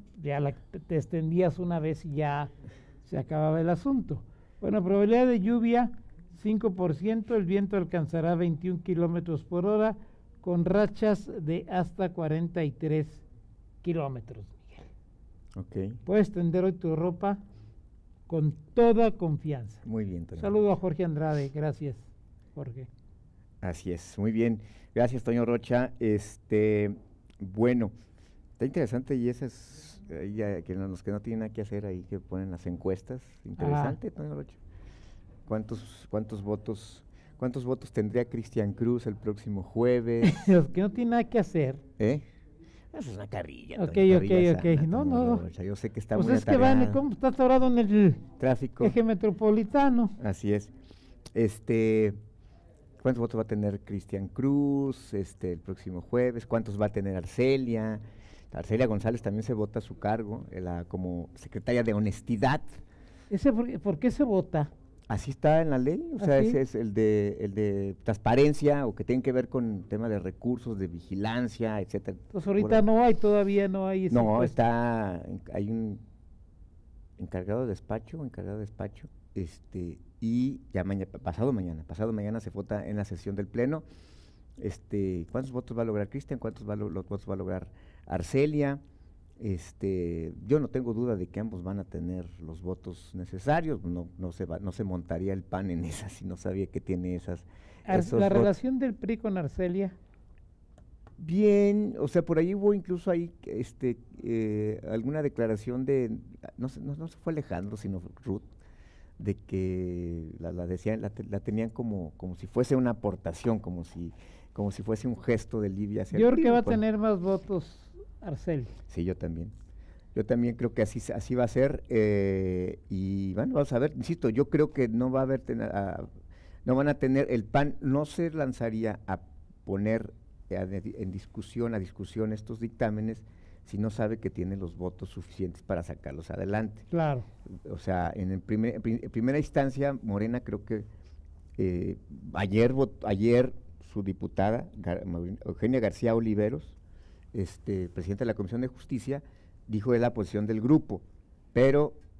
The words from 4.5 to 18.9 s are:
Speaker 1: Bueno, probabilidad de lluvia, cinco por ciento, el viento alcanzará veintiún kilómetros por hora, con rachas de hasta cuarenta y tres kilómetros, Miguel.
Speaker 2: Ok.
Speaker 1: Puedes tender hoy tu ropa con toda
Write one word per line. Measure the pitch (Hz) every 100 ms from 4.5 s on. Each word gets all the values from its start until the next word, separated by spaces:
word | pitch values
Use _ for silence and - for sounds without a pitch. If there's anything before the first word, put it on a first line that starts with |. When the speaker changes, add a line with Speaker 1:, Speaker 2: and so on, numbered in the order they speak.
| -
Speaker 1:
Bueno, | 214 208
probabilidad | 180 202 208 233 254
de | 240
lluvia, | 190 240 233 233 247 - - - - -
cinco | 208 214 220 185
por | 180
ciento, | 147 196 226 208 233
el | 175
viento | 196 202 202
alcanzará | 180 175 147 165 165 170
veintiún | 175 156 180 175
kilómetros | 175 170 170 170 170 151
por | - 175 190
hora, | 214 214 214 - - - -
con | 180 175
rachas | 170 202 208 208 214 202 - 214
de | 156 170 165
hasta | 185 180 - 185
cuarenta | 180 160 156 170 170
y | 151
tres | 123 156 156 156 - - - - - - -
kilómetros, | 175 165 139 127 - 113 98 - -
Miguel. | - - - - - - - - 101
Speaker 2:
Ok. | - 104 95 120 -
Speaker 1:
Puedes | 208 208
tender | 175 170 180
hoy | 190
tu | 180 165 156
ropa | 175 175 202 202 - - - - - - - - -
con | 165 151 - - -
toda | 233